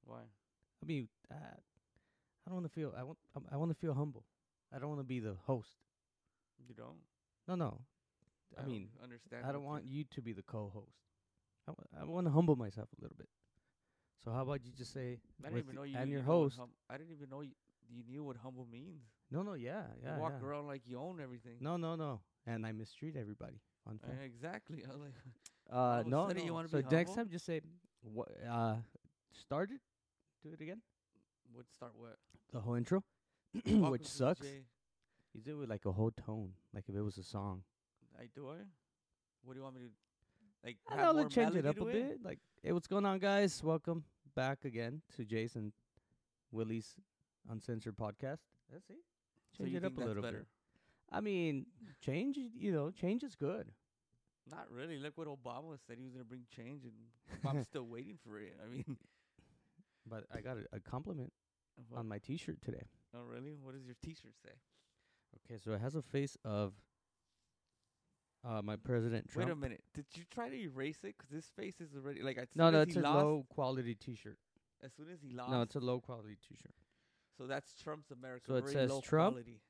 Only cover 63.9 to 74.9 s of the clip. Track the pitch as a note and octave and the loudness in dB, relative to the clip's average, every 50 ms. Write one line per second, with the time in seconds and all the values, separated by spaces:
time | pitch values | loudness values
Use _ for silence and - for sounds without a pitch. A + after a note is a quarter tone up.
63.9 | B2 _ - - D#3+ - - A#2 A2+ _ _ - - C3 _ _ _ _ _ _ | -14 _ -10 -12 -12 -12 -16 -20 -20 _ _ -20 -20 -20 _ _ _ _ _ _
64.9 | _ _ _ _ _ _ _ _ - - _ _ A#2 A2 G2 A2 G#2+ G2+ A2 B2+ | _ _ _ _ _ _ _ _ -20 -20 _ _ -12 -8 -2 0 0 2 2 2
65.9 | C#3+ D#3+ C#3 - - C#3 C#3 C#3 - - _ G#2+ G#2+ G#2 G#2 G2 G2 - - _ | 0 0 -4 0 2 2 2 2 -2 -6 _ 0 2 2 2 2 0 -6 -20 _
66.9 | _ _ _ _ _ _ _ _ _ _ _ _ _ _ _ _ _ _ _ _ | _ _ _ _ _ _ _ _ _ _ _ _ _ _ _ _ _ _ _ _
67.9 | _ _ _ _ _ _ _ _ _ _ - B2 A2+ G#2+ G#2 G#2 G#2+ G2+ - - | _ _ _ _ _ _ _ _ _ _ -6 -4 -2 -2 0 -2 -2 -4 0 2
68.9 | B2 A#2+ A2+ A#2 A2+ A2+ - - - D#3 F3+ F3+ E3+ D3+ C#3 C3 A2+ - - _ | 2 4 4 4 2 0 -2 -4 -2 0 2 2 2 0 -2 -4 -4 -6 -12 _
69.9 | _ - C#3+ _ - E3+ E3+ _ - - A#3 A#3+ C4+ C4 A3 D#3+ C3 C3 C3+ D3 | _ -10 -10 _ -12 -16 -16 _ -6 -6 -6 -4 -4 -4 -6 -6 -4 -2 -2 -2
70.9 | D#3 - - G3 G#3 _ - B2+ C#3+ D3+ D#3+ - - - G3+ - - - E3+ D3+ | -4 -4 -8 -10 -10 _ -16 -10 -10 -10 -10 -10 -10 -8 -8 -8 -6 -10 -14 -12
71.9 | C#3 C#3 C3 C#3 C#3+ - G2 C3+ C3 A#2+ B2 B2 - D#3 E3 E3 D#3+ D#3 D#3 F3 | -10 -8 -6 -6 -6 -2 -2 -2 -2 -2 -6 -6 6 10 10 12 12 12 10 10
72.9 | E3 F3 D#3+ C#3+ D3 C#3+ D3 D3+ D3+ D3+ C3 - - - C#3+ B2+ C3 C3 A#2+ A#2+ | 8 4 6 8 8 8 8 8 6 4 2 -2 -2 0 2 2 2 0 0 -2
73.9 | A#2 G#2 - - B2 G#2 - G#2+ G#2 - _ _ _ _ _ _ _ _ - C3+ | -4 -4 -6 -10 -10 -8 -10 -14 -14 -14 _ _ _ _ _ _ _ _ -16 -16